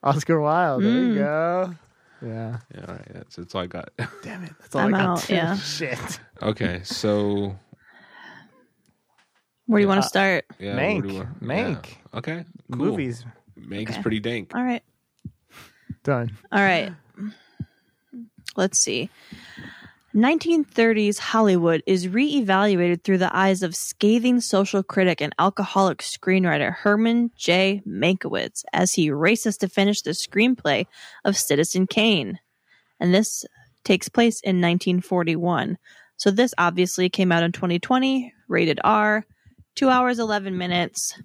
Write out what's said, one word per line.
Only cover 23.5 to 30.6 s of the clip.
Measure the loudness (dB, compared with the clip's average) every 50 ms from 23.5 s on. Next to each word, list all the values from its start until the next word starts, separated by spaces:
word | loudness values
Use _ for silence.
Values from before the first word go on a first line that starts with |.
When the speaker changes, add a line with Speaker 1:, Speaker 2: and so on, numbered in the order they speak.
| 2 2 0
Speaker 2:
of | -4 -4
scathing | -6 -8 -10 -6 _ 4 4 4 4 4 4 2 2
social | 2 2 2 2 2 2 0 -2 -2
critic | _ 0 2 2 2 2 0
and | -2 -6 0 2
alcoholic | 2 2 2 0 -6 -2 2 2 2 2 2 -2
screenwriter | -6 -10 -10 -6 0 2 2 4 4 2 2 2 0 -2 -2
Herman | 0 2 2 2 4 2 2 2 2 0 0 _
J. | _ 0 2 2 4 4 2 0 -2 -6 -8
Mankiewicz | -6 0 2 2 2 0 -2 -4 -4 -4 -4 -4 _ -12 -10 -4 0
as | 0 2 2 2
he | 2 0 0
races | 0 2 2 2 2 2 0 -4 -2 -2
to | -4 -4
finish | 0 2 2 2 2 0 -4
the | -6
screenplay | -6 -6 -8 -4 0 2 2 2 2 0